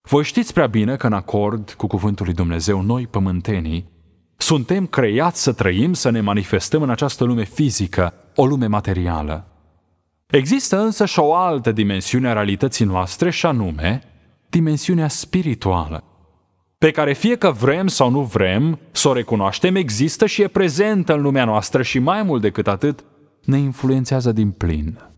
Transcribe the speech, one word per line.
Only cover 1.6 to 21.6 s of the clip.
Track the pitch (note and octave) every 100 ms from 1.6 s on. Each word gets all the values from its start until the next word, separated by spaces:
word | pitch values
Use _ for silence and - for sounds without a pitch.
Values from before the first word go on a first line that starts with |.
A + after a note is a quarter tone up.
| G#2
cu | - G#2+
cuvântul | G2+ G#2 G2
lui | F#2
Dumnezeu, | F2 F2 E2 E2 G2
noi, | F#2+ A#2+ A#2+
pământenii, | G#2 F#2+ F2+ F2+ G2+ D#2+ D#2+ F2 _ _ _ _ _
suntem | - D#3+ A#2 F#3 F#3
creați | - A#2+ G#2+ E3 -
să | -
trăim, | A#2 G2 F2+ D3
să | F3 C3
ne | A#2
manifestăm | G2+ G2+ F#2+ G2+ - D3+
în | D3
această | A#2 C#3+ -
lume | B2 A#2+
fizică, | G#2+ - D3+ G#2 F#2 - F2+ - _
o | - C3
lume | C#3+ A#2
materială. | G#2 G2+ F#2 F2 D#2+ D2+ D#2 - _ _ _ _ _ _ _ _
Există | D3 C3+ C4 - F#3+
însă | A3 G#3+ G#3
și | -
o | D3
altă | E3 F#3 D3+ A#2
dimensiune | A2 G#2 G2 F2+ B2 B2+
a |
realității | A2 G#2 G2 C#3 -
noastre, | A2 F#2 F#2 - F3
și | - E3+
anume | C3 F#2+ D2+ D#2+ B2+ - _ _ _ _
dimensiunea | E3+ D#3+ D3+ - F3 D#3
spirituală, | - - F#3 E3 A#2+ G2 F2+ D#2 D#2+ - _ _ _ _ _ _ _
pe | D#3
care, | D#3 D3
fie | C#3 A3 A#3+
că | G3
vrem | B2 B2 C#3 F#3+
sau | - B2+
nu | C3
vrem | C3+ G2 F#2+ F#2+ D3+ D#3 -
să | - D3
o |
recunoaștem, | B2+ A#2 A2 G2 F#2+ F3+
există | F#3+ D#3+ G#2+ D3+ - G#3+
și | -
e | G3+
prezentă | - F#3 C#3 G#3 G#3+ E3+
în | D3+
lumea | C#3+ C3+
noastră | A#2+ G#2+